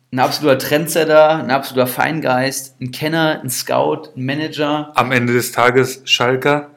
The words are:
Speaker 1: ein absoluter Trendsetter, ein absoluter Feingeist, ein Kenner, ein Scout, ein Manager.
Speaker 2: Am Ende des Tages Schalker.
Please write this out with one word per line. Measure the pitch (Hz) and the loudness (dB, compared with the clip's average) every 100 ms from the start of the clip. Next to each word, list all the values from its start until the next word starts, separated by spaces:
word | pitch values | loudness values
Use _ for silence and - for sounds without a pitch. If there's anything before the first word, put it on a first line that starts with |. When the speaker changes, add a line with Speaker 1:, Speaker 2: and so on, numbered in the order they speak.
| _ | _
Speaker 1:
ein | 127 | 0
absoluter | 139 - 147 131 | 0 2 2 2
Trendsetter, | - 151 160 170 156 156 156 160 | 2 -2 0 0 4 6 6 4
ein | 120 | 0
absoluter | 135 - 127 127 | -2 0 -2 -2
Feingeist, | 123 131 156 131 127 135 - - _ | 0 -2 0 0 0 0 -4 -12 _
ein | 127 | -12
Kenner, | 127 151 165 156 151 | -6 -2 0 0 -2
ein | 131 | -6
Scout, | - - 127 147 151 - | -8 -2 0 0 -2 -8
ein | 131 | -8
Manager. | 127 147 156 147 147 151 147 | -6 -4 -6 -4 -2 -2 -2
Speaker 2:
Am | - 123 | -2 0
Ende | 127 120 | 0 2
des | 120 117 | 0 0
Tages | - 120 127 120 - | 2 4 4 2 -4
Schalker. | - - 123 131 143 147 147 | -12 -2 0 0 0 0 -4